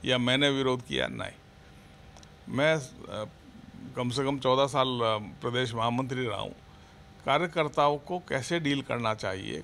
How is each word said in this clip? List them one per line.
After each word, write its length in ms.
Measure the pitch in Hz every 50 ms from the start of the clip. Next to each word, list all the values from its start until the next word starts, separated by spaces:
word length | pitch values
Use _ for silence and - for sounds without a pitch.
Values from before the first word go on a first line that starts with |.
| -
या 120 | 123 127 123
मैंने 320 | 120 123 127 135 143 143
विरोध 360 | 139 135 135 131 127 127 120
किया, 200 | - - 64 64
नहीं। 260 | - 62 58 - - - - - - - - - - - - - - - - - - - - - - - - - -
मैं, 260 | 113 127 143 156 160
अ, 540 | 156 131 123 - - - - 101 104 107 90 - - - - - - - - - - - 127 131
कम 140 | 127 127 123
से 140 | 113 139 139
कम 140 | 135 143 135
चौदह 280 | 127 131 127 131 139
साल, 220 | 135 120 135 131 131
अ, 300 | 127 120 117 113 110 107
प्रदेश 560 | 104 92 - - - 127 120 123 127 113 120
महामंत्री 520 | 117 113 117 120 123 135 123 131 127 127
रहा 140 | 113 101 98
हूँ। 140 | 104 101 - - - - - - - - - - - - - - -
कार्यकर्ताओं 720 | 135 135 151 175 175 - 175 151 147 - - 147 147 147 143
को 200 | - - 180 180
कैसे 420 | 175 - - 135 120 - 170 170
डील 220 | 160 143 143 139
करना 320 | 127 - 120 120 117 110 107
चाहिए, 480 | 107 - 98 95 95 98 107 - -